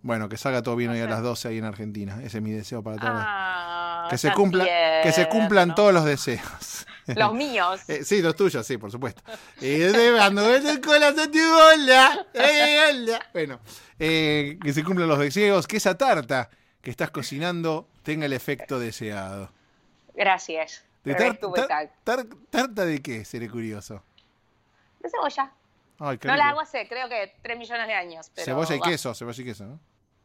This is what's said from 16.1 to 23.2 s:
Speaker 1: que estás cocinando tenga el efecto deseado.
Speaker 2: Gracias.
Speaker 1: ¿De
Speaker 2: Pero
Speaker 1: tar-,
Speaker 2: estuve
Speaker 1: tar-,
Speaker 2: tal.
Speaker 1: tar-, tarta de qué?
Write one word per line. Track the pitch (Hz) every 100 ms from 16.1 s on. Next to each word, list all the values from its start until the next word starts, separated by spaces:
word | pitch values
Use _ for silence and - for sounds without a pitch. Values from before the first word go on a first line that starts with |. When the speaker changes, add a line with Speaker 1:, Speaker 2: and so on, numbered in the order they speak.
| 175 123 131 113 _ _ _
Speaker 1:
que | 127
estás | 120 160
cocinando | 147 127 135 175 170 165 160 - _
tenga | - 156 147
el |
efecto | 127 - 139 - 131
deseado. | 117 - 110 101 95 98 95 _ _ _ _ _ _
Speaker 2:
Gracias. | - 196 185 - 160 156 - _ _
Speaker 1:
¿De | 139
Speaker 2:
Pero | 139 240
Speaker 1:
tar-, |
Speaker 2:
estuve | 214 202 180
Speaker 1:
tar-, | 269
Speaker 2:
tal. | 151 151 _ -
Speaker 1:
tar-, | 254 226 - _
tarta | - 262 208 175
de | 147
qué? | 147 110